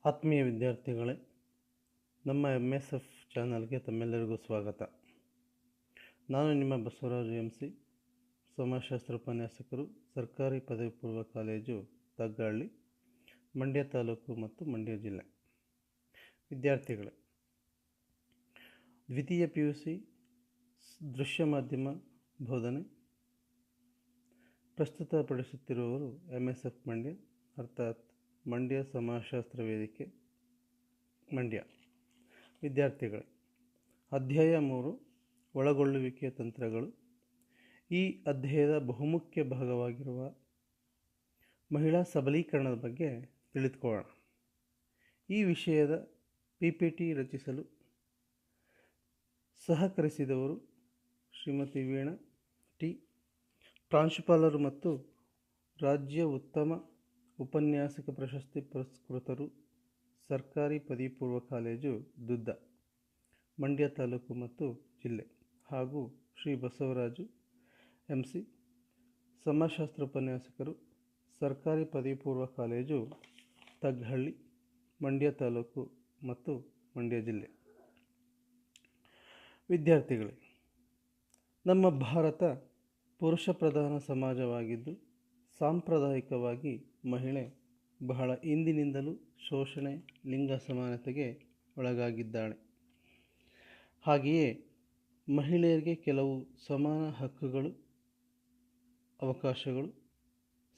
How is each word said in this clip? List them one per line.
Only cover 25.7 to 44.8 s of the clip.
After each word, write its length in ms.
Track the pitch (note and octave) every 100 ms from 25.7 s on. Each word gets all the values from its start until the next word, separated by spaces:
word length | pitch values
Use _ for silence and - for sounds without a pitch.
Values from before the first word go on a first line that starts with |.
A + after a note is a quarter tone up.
| A#2+ A#2+ C3 C#3 - - B2+
ಎಮ್ 120 | B2+
ಎಸ್ 180 | B2+ B2+
ಎಫ್ 220 | - -
ಮಂಡ್ಯ, 240 | A2+ C3+ F#3+ - _ _ -
ಅರ್ಥಾತ್ 520 | A#2+ - A#2 A2+ _ _ _ _ A#2+
ಮಂಡ್ಯ 380 | A#2+ B2+ C3+
ಸಮಾಜಶಾಸ್ತ್ರ 760 | C3+ B2+ A#2 A#2+ - B2 A#2 B2+
ವೇದಿಕೆ 420 | A2+ G#2+ G#2+ - C#3 - _ _ _ _ _ _ _ _ _ _ -
ಮಂಡ್ಯ. 340 | C3+ B2 A2 - _ _ _ _ _ _ - - _
ವಿದ್ಯಾರ್ಥಿಗಳೇ, 640 | D3 C3+ C#3 - A#2 G#2 - _ _ _ _ _ _ _ _
ಅಧ್ಯಾಯ 460 | C#3 C3 D3 D#3+ E3
ಮೂರು, 320 | C#3+ B2+ C3 B3 - _ _ _ _
ಒಳಗೊಳ್ಳುವಿಕೆಯ 760 | C3+ C#3 C#3+ C#3 C#3 B2+ B2+ C3
ತಂತ್ರಗಳು. 580 | B2 A#2 A2+ A#2 A2+ D#3 - _ _ _ _ _ _ - - _
ಈ 120 | F3+ F#3+ - D3+
ಅಧ್ಯಾಯದ 520 | C#3 C3 D3+ D3 D3+
ಬಹುಮುಖ್ಯ 640 | B2+ A2+ D3 E3 D#3+ -
ಭಾಗವಾಗಿರುವ 800 | C3+ B2+ B2 B2 A#2+ A#2+ C3+ B2 C3+ - _ _ _ _ _ _ _ _ _ _ _ _ _
ಮಹಿಳಾ 320 | D3 D#3 F3
ಸಬಲೀಕರಣದ 720 | F3 D#3 C3+ D3+ D#3+ D3 C3+
ಬಗ್ಗೆ 460 | A#2+ A#2 B2+ B2 A#2+ C3 _ _
ತಿಳಿದುಕೊಳ್ಳೋಣ. 560 | C#3 C3+ C3+ B2 G#2+ - - _ _ _ _ _ _